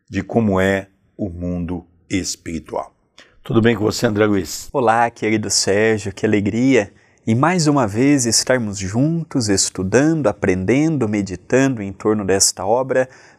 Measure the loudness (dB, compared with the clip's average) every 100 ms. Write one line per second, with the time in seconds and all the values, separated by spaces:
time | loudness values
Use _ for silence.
0 | -8 -8 -2 0 2 2 2 0 -4 _
1 | _ -12 -10 -8 -6 -6 -6 -8 -12 _
2 | -8 -6 -6 -10 -10 -12 -8 -8 -10 _
3 | _ _ -20 _ -2 2 2 2 0 0
4 | -2 2 2 2 -2 -10 -6 -2 2 2
5 | 0 -2 -2 -2 -2 -2 0 2 2 0
6 | -4 -4 0 2 0 0 2 2 0 _
7 | _ _ -2 0 2 2 2 2 0 0
8 | 2 2 2 -2 0 0 -2 -6 -4 0
9 | 0 -2 -4 -4 0 0 0 -4 0 2
10 | 4 2 0 0 -2 0 2 2 2 0
11 | 0 -2 -4 -8 0 2 2 -2 -8 -4
12 | 0 0 2 2 0 -2 -2 0 0 0
13 | -2 -6 -20